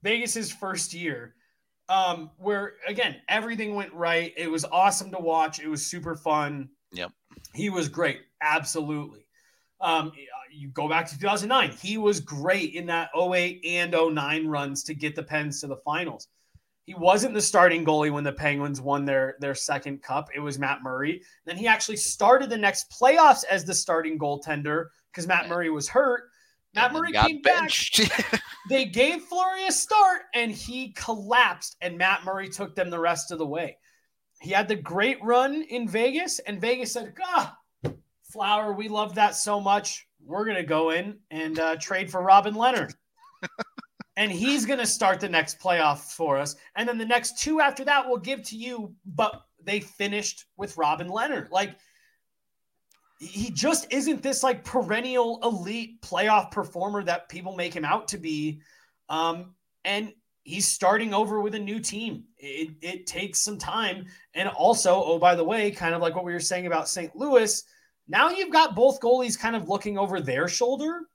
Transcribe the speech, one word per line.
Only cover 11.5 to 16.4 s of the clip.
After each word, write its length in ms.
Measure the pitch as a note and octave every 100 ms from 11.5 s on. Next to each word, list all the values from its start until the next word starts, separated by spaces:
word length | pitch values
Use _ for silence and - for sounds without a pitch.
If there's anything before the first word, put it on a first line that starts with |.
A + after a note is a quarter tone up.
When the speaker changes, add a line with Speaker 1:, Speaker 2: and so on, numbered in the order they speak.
| C4 E3+
Speaker 1:
He 280 | A2+ F#3 A3
was 200 | G#3 G3
great 560 | - D3 D#3 G3 F3
in 120 | E3+ E3+
that 240 | E3 E3
oh 180 | D#3+ F3+
eight 260 | F3+ F3+ F3+
and 300 | E3 F3 F3
oh 140 | E3+ E3
nine 400 | D#3 C#3+ D#3 D#3
runs 340 | D3+ C#3+ C#3
to 100 | -
get 200 | D3+ D3+
the 80 | D3+
Pens 380 | D3 D3+ D3+ D3
to 80 | D3
the 80 | C3+
finals. 500 | - D#3 F3 A2+ - _